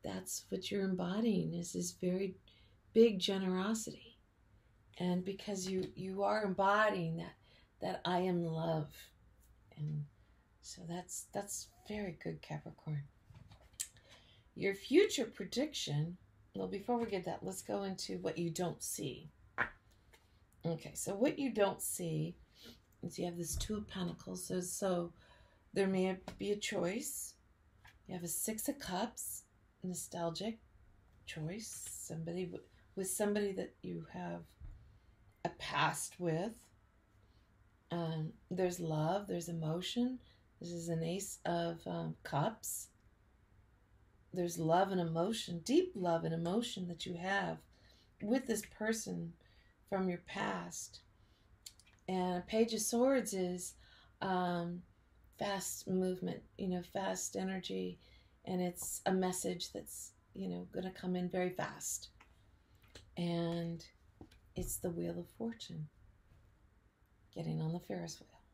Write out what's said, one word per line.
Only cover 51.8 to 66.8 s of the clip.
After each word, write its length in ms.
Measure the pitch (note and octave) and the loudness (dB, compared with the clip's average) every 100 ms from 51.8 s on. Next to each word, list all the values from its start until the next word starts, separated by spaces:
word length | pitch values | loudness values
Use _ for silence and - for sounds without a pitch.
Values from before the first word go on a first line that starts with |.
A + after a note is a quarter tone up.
| - - - | -20 -16 -2
And 320 | F#3 F3+ F3+ | 0 2 0
a 20 | |
Page 320 | F3+ A3 A3+ | 2 4 4
of 80 | A3 | 4
Swords 540 | - A#3 C4 C4+ - F#3+ | 0 4 6 6 2 0
is, 400 | F3+ F3+ - - - - - - | 0 0 -6 -12 -20 -20 -20 -6
um, 600 | F#3+ F#3 F3+ F3 E3+ F3 - - _ - - - | 0 2 2 0 -2 -4 -10 -20 _ -20 -20 -4
fast 480 | G3+ G3 - - - | -2 -2 -4 -8 0
movement, 540 | F#3 F#3 F3+ F3+ - - - | 2 2 0 -2 -6 -10 -6
you 100 | F#3+ | -2
know, 160 | F3+ F3 | -2 -2
fast 420 | G3 G3 F#3 - G3 | -2 0 0 -2 0
energy, 600 | F#3+ F#3+ - F#3+ F3+ F3+ - - - - - | 0 -2 -2 -2 -2 -6 -16 -20 -20 -16 -4
and 160 | F#3 | 0
it's 400 | F3+ F3 - - - | 0 -2 -6 -2 2
a 60 | |
message 600 | F#3+ F#3 F3+ F#3+ F3 - | 4 4 2 -2 -2 -4
that's, 400 | - - - - - _ - | -8 -8 -12 -12 -16 _ -8
you 140 | F#3+ | -4
know, 180 | F3+ F3+ | -4 -6
gonna 180 | F3+ F#3 | -4 -6
come 240 | F#3 F#3 F3+ | -4 0 0
in 140 | F3+ | 2
very 200 | F#3 F3+ | 2 0
fast. 600 | F3+ D#3+ - - - - - - - - - _ - - - - - | 0 -4 -4 -6 -6 -8 -20 -20 -20 -20 -20 _ -20 -20 -20 -14 -4
And 680 | F3 E3+ E3+ E3+ E3+ E3+ - _ - - - - - - | 0 2 2 0 -2 -4 -10 _ -20 -20 -20 -20 -10 -6
it's 220 | F3+ - | -4 -2
the 120 | F#3 | -2
Wheel 280 | E3+ E3+ F3 | -2 -2 -2
of 120 | F3 - | -8 -6
Fortune, 500 | A3+ A3+ - E3+ D3+ - - - _ - - - - - | -6 -6 -10 -8 -10 -12 -20 -20 _ -20 -20 -20 -20 -20